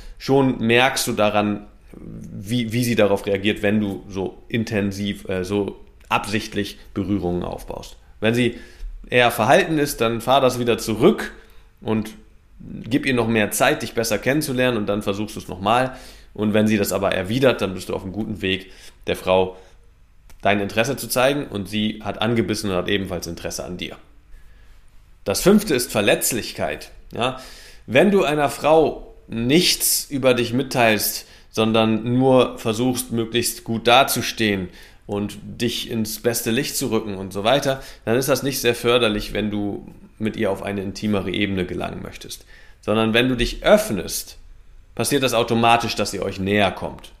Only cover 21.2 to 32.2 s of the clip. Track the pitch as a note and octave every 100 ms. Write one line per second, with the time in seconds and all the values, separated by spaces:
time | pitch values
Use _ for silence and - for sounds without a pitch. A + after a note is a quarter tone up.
21.2 | B2+ C#3+ C#3 G2+ F2+ G#2+ G#2+ G#2+ G2+ F#2+
22.2 | A2 A#2 F#2+ G#2+ G#2 F2+ F2+ G2+ F#2 F2+
23.2 | E2 E2+ E2+ - C#2 F2 E2 - - -
24.2 | _ - - - - - - - - -
25.2 | - G2 F3 G#3 G#3 C3 - A2+ G#2 E3+
26.2 | - A#2+ - - E2+ D2+ - - - -
27.2 | B2 B2+ - - - - - A2+ F3+ G3
28.2 | C#3 D3+ C#3+ - D3 D#3+ C#3+ - - -
29.2 | - A2+ A#2+ D3+ F3+ - - - - C#3
30.2 | B2+ A#2+ A#2 A#2+ C3 C3+ A#2 G#2 - -
31.2 | - - - - A2 A2+ A2 A2 A#2 B2